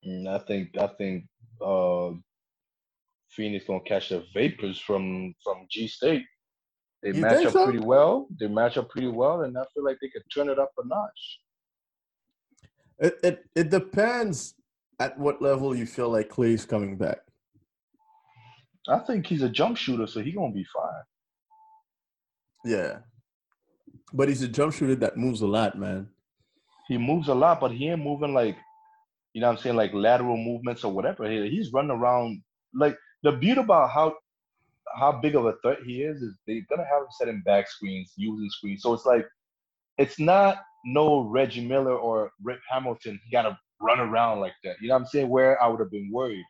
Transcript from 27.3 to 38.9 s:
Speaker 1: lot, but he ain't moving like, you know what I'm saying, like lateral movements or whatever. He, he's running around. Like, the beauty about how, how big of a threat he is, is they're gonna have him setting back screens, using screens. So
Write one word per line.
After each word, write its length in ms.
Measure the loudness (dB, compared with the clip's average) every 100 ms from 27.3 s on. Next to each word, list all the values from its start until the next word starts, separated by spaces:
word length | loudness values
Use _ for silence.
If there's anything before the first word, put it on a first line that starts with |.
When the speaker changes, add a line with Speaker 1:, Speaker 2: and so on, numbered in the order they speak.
Speaker 1:
lot, 260 | 4 6 4
but 100 | 2
he 180 | -2 -4
ain't 140 | -4
moving 300 | -4 -4 0
like, 220 | 2 0 -2 -14 _ _ _ _ _ _
you 60 | -2
know 60 | 0
what 100 | 0
I'm 40 |
saying, 140 | 0 2
like 160 | 2
lateral 440 | 2 4 4 2 -2
movements 440 | -4 -6 -6 -6
or 80 | -4
whatever. 380 | -2 -4 -4 -4
He, 180 | -2 -2
he's 220 | -4 -2
running 180 | -2 -2
around. 500 | 0 2 2 0 -6 -14 _ _
Like, 220 | 0 2 0 _ _
the 100 | 0
beauty 280 | 2 2 2
about 300 | 4 4 4
how, 240 | 2 0 0 _ _ _ _ _ _ -16 0
how 160 | 0
big 220 | 2 2
of 100 | 2 2
a 80 | 0
threat 160 | -2 -2 -6
he 160 | -6
is, 180 | -6 -6
is 140 | -10 -12 -8
they're 160 | -8 -4
gonna 140 | -6 0
have 120 | -2
him 60 | -2
setting 300 | -6 -6 -4
back 240 | 2 2 2
screens, 460 | -8 -8 -8 -10 -8
using 320 | -6 -6 -8
screens. 320 | -8 -8 -4
So 100 | -2